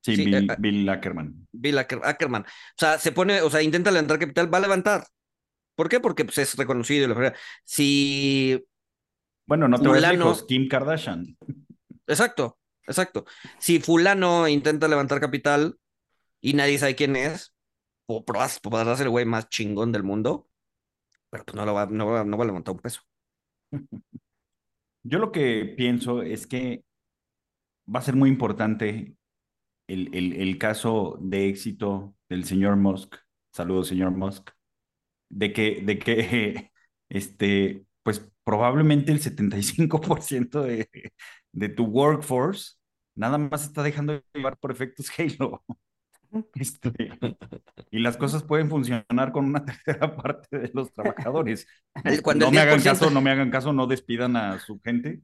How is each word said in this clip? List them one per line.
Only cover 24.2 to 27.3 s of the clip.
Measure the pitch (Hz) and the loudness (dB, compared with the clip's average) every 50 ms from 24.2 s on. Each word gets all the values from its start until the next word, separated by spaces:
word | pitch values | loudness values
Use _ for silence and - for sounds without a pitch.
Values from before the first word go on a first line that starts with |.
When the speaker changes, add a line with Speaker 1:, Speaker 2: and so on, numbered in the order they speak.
| _ _ _ _ _ _ _ _ _ _ _ _ _ _ _ _ _ | _ _ _ _ _ _ _ _ _ _ _ _ _ _ _ _ _
Speaker 1:
Yo | 117 139 180 | -4 -2 -2
lo | 220 208 | -2 -2
que | 220 165 143 127 113 107 104 101 - | -2 0 0 2 0 0 -2 -6 -4
pienso | - 123 123 123 120 - 123 120 120 | -2 0 0 0 0 0 -4 -4 -4
es | 104 - 107 107 - | -4 -6 -8 -10 -8
que | - - 127 127 123 120 - _ _ _ _ _ _ _ _ _ _ | -8 -8 -6 -6 -6 -8 -10 _ _ _ _ _ _ _ _ _ _